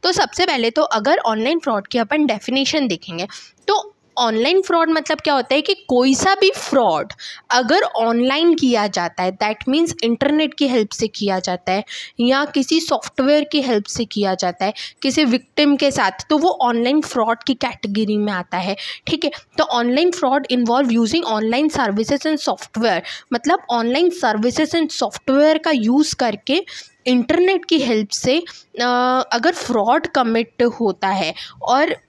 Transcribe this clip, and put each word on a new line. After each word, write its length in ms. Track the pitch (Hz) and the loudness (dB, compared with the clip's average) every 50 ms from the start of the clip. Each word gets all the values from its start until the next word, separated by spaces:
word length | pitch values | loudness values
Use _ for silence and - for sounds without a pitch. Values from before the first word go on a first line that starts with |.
| - | -2
तो 100 | 349 349 | -2 0
सबसे 340 | - 339 - - - 359 | 0 0 -2 0 -2 0
पहले 240 | 349 311 254 226 226 | 0 0 0 0 0
तो 120 | 233 302 311 | 2 0 0
अगर 360 | - - 220 208 269 320 381 | 2 0 0 2 2 2 2
online 400 | - 226 220 214 220 262 320 339 | 2 -2 -2 0 0 0 -2 -2
fraud 280 | - 285 226 208 196 | -2 -2 -2 -2 -4
की 120 | - - 254 | -2 -2 -2
अपन 280 | 226 214 285 302 302 | -2 0 0 0 2
definition 280 | 262 220 214 - - 247 | 0 0 -4 -4 -2 -2
देखेंगे 720 | 269 277 262 - 320 277 240 180 165 - - 170 165 180 202 - - - - _ _ _ - | 0 0 0 0 0 0 0 -4 -6 -8 -12 -8 -8 -8 -10 -10 -18 -20 -20 _ _ _ -2
तो 260 | 415 415 - - _ _ _ _ _ - | 0 0 -2 -6 _ _ _ _ _ -2
online 440 | 247 226 220 220 233 285 359 381 370 | 0 0 2 0 0 2 2 2 2
fraud 280 | - 349 339 330 320 | 2 2 2 2 2
मतलब 300 | 320 320 311 - 311 302 | 0 -2 0 -2 -6 -2
क्या 140 | - 311 285 | 0 0 0
होता 200 | 269 240 - 262 | 0 0 0 0
है 80 | 294 294 | 0 0
कि 120 | - 392 | 0 -4
कोई 400 | - - - 254 247 247 269 269 | -4 -2 0 2 4 4 4 2
सा 200 | 254 - 381 392 | 2 2 0 2
भी 160 | 392 392 381 | 4 4 2
fraud 640 | 554 - - - - 277 233 196 160 147 - 214 - _ - - - - _ _ | 2 0 -6 0 2 2 2 4 2 0 -2 -6 -12 _ -18 -18 -18 -20 _ _
अगर 320 | - 247 254 220 302 381 - | 0 0 2 2 2 2 2
online 720 | - - - 226 233 226 233 247 254 269 302 330 339 330 | 0 -2 -2 0 0 2 0 0 0 0 2 4 2 2
किया 320 | 330 - 254 240 220 208 | 4 2 2 2 2 0
जाता 360 | 208 190 185 175 170 - - 185 | -2 -2 -4 -4 -4 -4 -4 -4
है, 160 | 185 190 - | -4 -2 -2
that 360 | 208 214 220 - - - 262 | -4 -4 -4 -4 -4 -2 0
means 200 | 311 339 330 - - - | 0 0 0 -2 -4 -2
internet 520 | 233 233 226 277 285 294 302 311 285 - | -2 -2 0 0 0 2 2 0 -2 -2
की 140 | - 285 269 | -2 -2 0
help 220 | 247 247 214 208 | 2 0 0 -2
से 180 | - - 233 214 | -4 -6 -6 -6
किया 300 | _ - 208 202 190 185 | _ -4 -4 -2 -2 -2
जाता 340 | 185 - 180 180 _ - 185 | -2 -4 -6 -4 _ -2 -2
है 120 | 196 208 - - - - - _ - | -2 -4 -6 -12 -16 -16 -16 _ 0
या 240 | 233 247 262 269 294 | 2 2 2 2 0
किसी 360 | 294 - 294 262 - 311 330 | -2 -2 -2 0 2 0 -2
software 640 | 320 - 302 - - - _ - 262 269 294 302 285 | 0 0 -2 -2 -4 -8 _ -2 2 4 4 2 2
की 180 | 294 - 294 269 | 0 -2 -2 0
help 220 | 262 240 208 202 | 2 0 0 -2
से 200 | - - - 233 | -4 -6 -6 -6
किया 300 | 208 - 208 202 196 190 | -4 -2 -2 -2 -2 -2
जाता 300 | 185 - 180 175 - 190 | -2 -2 -4 -4 -2 -4
है 100 | 196 214 - - - - _ - | -4 -4 -6 -12 -16 -16 _ -4
किसी 220 | 277 254 311 311 | -2 2 2 2
victim 520 | 247 233 254 - _ _ - 294 285 285 | 2 2 0 -2 _ _ 2 4 4 4
के 140 | 262 294 277 | 4 2 0
साथ, 200 | 269 - 226 190 - - - _ | 2 2 0 0 0 -4 -2 _
तो 80 | 311 302 | 0 2
वो 200 | 302 370 - - 254 | 2 2 2 2 0
online 380 | 240 233 233 233 240 277 311 | 0 2 2 0 2 2 0
fraud 420 | 294 - - 254 220 226 233 233 - | 0 0 -2 -2 0 0 0 -2 -2
की 120 | - 262 | -4 -4
category 640 | - - 240 - - - 208 202 214 220 208 214 | -2 -2 -6 -6 -6 -8 -4 -2 -2 0 0 0
में 160 | 208 208 208 202 | -2 -2 -2 -4
आता 260 | 180 180 _ - 180 | -6 -6 _ -6 -6
है, 180 | 180 190 196 - - - - - _ | -4 -4 -6 -6 -8 -14 -14 -12 _
ठीक 180 | - - 302 - | -6 -4 -2 -2
है। 60 | 294 - - - _ _ - | -4 -6 -8 -20 _ _ -4
तो 60 | 311 | -2
online 460 | - - 240 233 240 247 277 339 359 | 0 0 0 0 0 2 2 2 0
fraud 360 | 349 - 302 262 262 294 269 | 0 0 0 0 0 0 0
involve 420 | - 247 247 240 226 233 262 285 247 | 0 -2 0 2 2 2 2 2 2
using 360 | 226 233 233 214 240 330 339 | 2 2 2 2 0 -2 0
online 460 | - 220 214 220 220 233 262 302 311 311 | 0 -2 -2 0 0 0 0 0 0 0
services 500 | 294 262 214 196 208 220 - 285 277 - | 0 -2 0 0 -2 0 -2 -2 -2 0
and 120 | 311 311 294 - 302 | -2 -2 -2 -2 -4
software, 520 | 190 - - - _ 220 233 226 190 170 - - - - - _ - | -4 -4 -8 -10 _ -2 0 0 0 0 -4 -8 -14 -14 -10 _ -6
मतलब 260 | 233 - 285 339 392 - - | -4 0 0 0 0 0 -2
online 400 | 240 233 226 233 247 285 349 370 | -2 -2 0 0 2 2 2 2
services 640 | 349 - - 233 214 214 214 247 247 - 311 302 - | 0 0 0 0 0 2 0 0 0 0 -2 0 0
and 160 | 339 320 311 | -2 -2 -2
software 680 | - - 254 214 - - _ - 262 277 294 311 320 311 320 | -2 -4 -4 -4 -4 -8 _ 0 2 4 6 4 4 2 0
का 60 | 339 | 0
यूज़ 440 | 311 254 214 220 247 277 302 - - | 0 0 2 2 2 2 2 0 0
करके 500 | - - 226 208 208 _ - 269 359 403 - - - - - _ _ _ | -2 -2 -2 -2 -4 _ -2 -2 -2 -2 -4 -14 -18 -18 -20 _ _ _
internet 580 | 254 254 247 240 - 311 359 349 370 392 359 359 | 0 2 2 2 2 2 4 4 4 2 0 0
की 140 | - 339 311 | 0 0 0
help 300 | 269 240 240 214 214 202 | 2 2 0 0 0 -2
से, 300 | - - - 254 262 330 349 - - - - _ _ - | -6 -4 0 0 0 0 -2 -6 -16 -20 -20 _ _ -4
अ, 60 | 240 247 247 247 247 254 254 262 - - 220 | -2 0 0 2 2 2 2 0 0 0 -2
अगर 200 | 240 226 320 - | 0 0 0 0
fraud 540 | - - - 240 220 196 226 247 330 311 | 0 -4 -2 -2 0 2 2 2 0 0
commit 560 | - _ 277 247 226 226 226 233 226 _ _ 240 | 0 _ 0 0 2 0 -2 -2 -4 _ _ 0
होता 460 | 240 226 - 233 208 185 _ - 190 | 0 0 0 -2 -2 -2 _ -2 -2
है 260 | 196 190 180 156 160 - - - - - - | -2 -2 -2 -4 -4 -8 -14 -18 -16 -10 -2
और 340 | - 240 269 302 - - - _ | 0 2 2 2 0 -2 -8 _